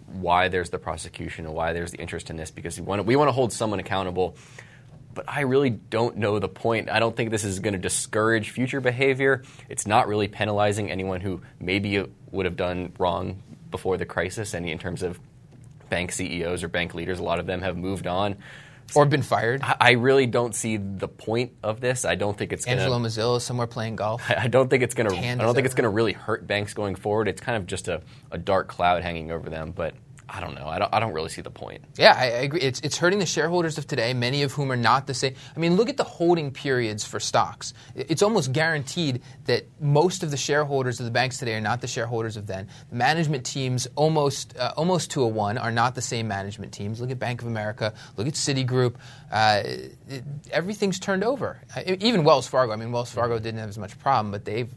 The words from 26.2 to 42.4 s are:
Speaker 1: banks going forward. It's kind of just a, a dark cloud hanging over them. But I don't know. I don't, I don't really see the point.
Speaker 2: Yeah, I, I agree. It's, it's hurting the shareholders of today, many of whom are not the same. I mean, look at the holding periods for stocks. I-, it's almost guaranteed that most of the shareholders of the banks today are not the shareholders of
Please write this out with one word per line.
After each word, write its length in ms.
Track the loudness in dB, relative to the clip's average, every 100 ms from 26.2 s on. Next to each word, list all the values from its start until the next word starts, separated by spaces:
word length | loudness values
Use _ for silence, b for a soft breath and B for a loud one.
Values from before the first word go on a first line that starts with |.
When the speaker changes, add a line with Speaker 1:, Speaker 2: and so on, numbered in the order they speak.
| -6 -6 -2
Speaker 1:
banks 260 | -2 -2
going 220 | -4 -6
forward. 320 | -4 -2 0 0
It's 140 | -4
kind 160 | -4 -4
of 80 | -4
just 220 | -6 -4
a, 120 | -6 B B B
a 80 | -8
dark 300 | 0 0 0
cloud 340 | 0 2 2
hanging 300 | 0 -6 -6
over 180 | -6 -6
them. 220 | -8 -8
But 220 | -6 -6 -8 -16 -20 -16
I 120 | -10
don't 160 | -10 -8
know. 100 | -6
I 140 | -2
don't, 120 | 0
I 60 | 2
don't 140 | 2
really 160 | 0 -4
see 120 | -6
the 120 | -12
point. 320 | -12 -12 -14 -14 6
Speaker 2:
Yeah, 160 | 8
I, 120 | 8
I 20 | 4 0
agree. 180 | -2 0
It's, 200 | -2 -2
it's 160 | -4 0
hurting 220 | 2 2
the 60 | 0
shareholders 520 | 0 2 2 0 -2
of 80 | -4
today, 260 | -2 0
many 300 | 0 0 0
of 80 | 0
whom 220 | 0 -2
are 40 | 2
not 300 | 6 4 4
the 80 |
same. 220 | -2 -2 -4 B
I 60 | 0
mean, 160 | 4 4
look 120 | 4
at 80 | 0
the 60 |
holding 480 | -4 2 4 4 2
periods 540 | -4 0 2 0 -2
for 160 | -6 -6
stocks. 540 | 0 2 2 -2 -14 B B -10
I-, 100 | -2
it's 140 | 2
almost 300 | 4 4 2
guaranteed 720 | 2 2 0 -2 -2 -2 -2 B B
that 240 | 0 0 0 -4
most 440 | 4 6 4 2
of 80 | -4
the 40 | -2
shareholders 600 | 0 2 2 0 0 -2
of 60 |
the 80 | -2
banks 260 | 0 0 0
today 160 | -4
are 60 | -2
not 200 | 0 -2
the 60 | -2
shareholders 500 | -4 -2 -2 -4
of 120 | -6